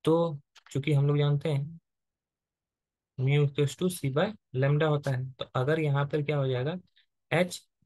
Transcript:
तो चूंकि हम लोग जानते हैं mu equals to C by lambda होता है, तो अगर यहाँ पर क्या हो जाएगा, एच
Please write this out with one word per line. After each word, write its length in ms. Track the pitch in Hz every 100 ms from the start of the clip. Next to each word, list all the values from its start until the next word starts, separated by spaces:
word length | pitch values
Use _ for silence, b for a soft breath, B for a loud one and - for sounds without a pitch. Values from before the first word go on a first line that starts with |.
तो 360 | - 165 170 143 - - -
चूंकि 220 | 139 139
हम 140 | 143 143
लोग 100 | 147
जानते 340 | 147 143 160
हैं 280 | 139 143 165 _ _ _ _ _ _ _ _ _ _ _ _ _ -
mu 300 | 131 147 143
equals 300 | 143 143 -
to 120 | 180
C 240 | 180 139 135
by 160 | 202 208 _ 127
lambda 340 | 139 147 156
होता 220 | 147 143
है, 200 | 127 131
तो 140 | - - 131
अगर 240 | 131 160
यहाँ 260 | 151 139 143
पर 180 | 151
क्या 140 | 143 147
हो 100 | 135
जाएगा, 320 | 123 131 180 - b _ _ -
एच 360 | 160 180 - - _